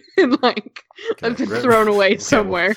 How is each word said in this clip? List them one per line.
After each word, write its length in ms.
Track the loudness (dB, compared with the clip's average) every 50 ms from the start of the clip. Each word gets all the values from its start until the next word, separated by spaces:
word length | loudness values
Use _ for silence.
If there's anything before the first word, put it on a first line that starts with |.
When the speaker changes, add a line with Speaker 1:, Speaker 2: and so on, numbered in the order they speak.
| -12 _
Speaker 1:
<laughs> 80 | _
and, 240 | -4 -2 0 0 0 0
like, 420 | 0 -2 -2 -8 -12 -14 -20 -20 _ _ -12 -8 -8 -8
Speaker 2:
Okay, 140 | -6 -6
Speaker 1:
I've 100 | -6 -4
been 120 | -4 -4 -4
Speaker 2:
rip-, 140 | -4 -2 2
Speaker 1:
thrown 260 | 4 4 4 4 2
away 180 | 2 2 2
Speaker 2:
okay, 80 | 2 2
we'll, 100 | 0 -2
Speaker 1:
somewhere. 520 | 0 0 0 0 0 -2 -2 -2 -2 -2